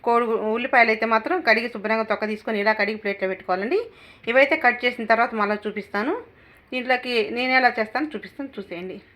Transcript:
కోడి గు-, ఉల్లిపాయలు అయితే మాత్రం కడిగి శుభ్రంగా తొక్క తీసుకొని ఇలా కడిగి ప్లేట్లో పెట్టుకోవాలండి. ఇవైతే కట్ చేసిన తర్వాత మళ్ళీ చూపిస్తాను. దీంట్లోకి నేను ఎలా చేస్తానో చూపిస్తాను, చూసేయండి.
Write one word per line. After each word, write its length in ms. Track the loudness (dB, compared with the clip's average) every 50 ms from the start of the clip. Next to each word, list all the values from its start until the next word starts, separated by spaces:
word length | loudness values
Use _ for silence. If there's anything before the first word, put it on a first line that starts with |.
| 0
కోడి 200 | 2 2 2 2
గు-, 260 | 2 0 -2 0 -2 -2
ఉల్లిపాయలు 360 | -2 -2 2 4 4 4 4
అయితే 160 | 2 0 0
మాత్రం 340 | 2 2 0 2 0 -2 0
కడిగి 280 | 2 2 2 2 2 -4
శుభ్రంగా 340 | -8 -6 -2 -2 0 0 0
తొక్క 240 | -2 -2 -2 -2
తీసుకొని 340 | -6 -6 -6 -6 -4 -4 0
ఇలా 120 | 2 0 2
కడిగి 260 | 2 0 -2 -2 -4
ప్లేట్లో 300 | -4 -4 -4 -2 -2 -4
పెట్టుకోవాలండి. 600 | -4 -4 -2 -2 -2 -2 0 0 0 -2 -2 -4 -12 -20 -20 -20 -20 -12 -6 2
ఇవైతే 280 | 4 4 6 6 4
కట్ 280 | 2 4 2 2 2 -2
చేసిన 200 | -2 -2 -2 2
తర్వాత 300 | 2 4 4 4 0 0
మళ్ళీ 220 | -2 0 0 0 -4 -4
చూపిస్తాను. 560 | -8 -8 -8 -12 -6 -4 -4 -2 -2 -4 -4 -6 -14 _ _ -20 -20 -20 -20 _ _ -8
దీంట్లోకి 580 | -6 0 0 0 0 0 -2 0 0 0 0
నేను 220 | -2 -4 -2 2 2
ఎలా 200 | 4 4 4 2 2
చేస్తానో 260 | -4 -2 -2 -4 -4 -4 -8
చూపిస్తాను, 340 | -12 -12 -14 -14 -14 -14 -12 -12 -14
చూసేయండి. 420 | -12 -12 -12 -12 -10 -12 -12 -14 -16 _ _